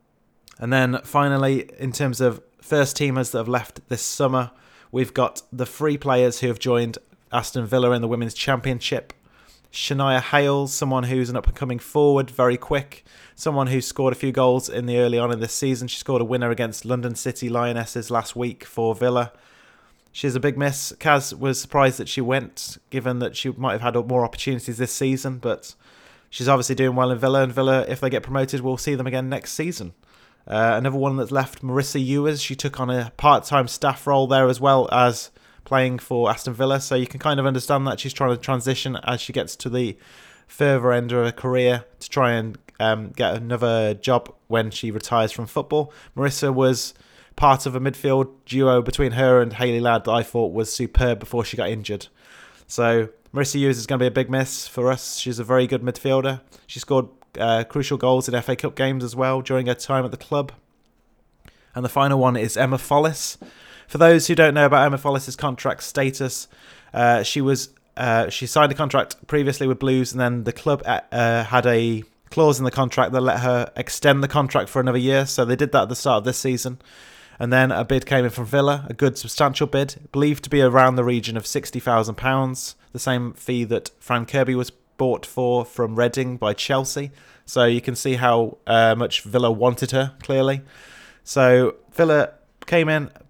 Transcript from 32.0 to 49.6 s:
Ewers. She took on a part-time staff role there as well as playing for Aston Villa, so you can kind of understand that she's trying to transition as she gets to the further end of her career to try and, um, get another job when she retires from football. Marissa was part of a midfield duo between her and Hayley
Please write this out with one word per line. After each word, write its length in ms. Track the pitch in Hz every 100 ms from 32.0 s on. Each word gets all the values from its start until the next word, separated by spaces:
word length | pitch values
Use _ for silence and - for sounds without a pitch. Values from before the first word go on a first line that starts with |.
Ewers. 380 | 131 139 147 147
She 140 | - 135
took 240 | 139 -
on 100 | 127
a 240 | 127 113 -
part-time 540 | 147 131 - 143 123
staff 360 | - 143 131 -
role 220 | 139 131
there 220 | 135 131
as 100 | 120
well 300 | 139 135 123
as 380 | 123 123 113 - _ _ _ -
playing 340 | 135 127 123
for 320 | - 123 113
Aston 240 | 113 - 117
Villa, 260 | 135 139
so 140 | 135 131
you 100 | 123
can 140 | 131
kind 200 | 156 143
of 60 | 135
understand 400 | 127 - 139 135
that 140 | 98
she's 120 | 135
trying 240 | - 131 120
to 60 |
transition 560 | - 127 120 127 131 127
as 180 | - 123
she 100 | -
gets 240 | 123 82 -
to 120 | 127
the 260 | 123 120 - - - - - _
further 440 | - 143 135 123
end 200 | 123 120
of 120 | 123
her 80 | 117
career 540 | - 127 127 123 123 - -
to 100 | -
try 220 | 143 123
and, 260 | 117 110 104 _ -
um, 320 | 110 110 104
get 240 | - 110 107
another 580 | 117 120 120 113 107
job 400 | 104 - 123 - - -
when 240 | 113 110
she 180 | - 113
retires 420 | 107 - 117 110
from 140 | - 110
football. 480 | - 147 151 147 - - -
Marissa 340 | 139 139 143
was 440 | 131 131 123 - - _ _ _ -
part 320 | 147 135 139
of 80 | 127
a 40 |
midfield 500 | 135 131 143 135 135 - -
duo 360 | 131 131 123
between 320 | 120 - 135
her 280 | 120 131 127
and 120 | 117
Hayley 260 | 110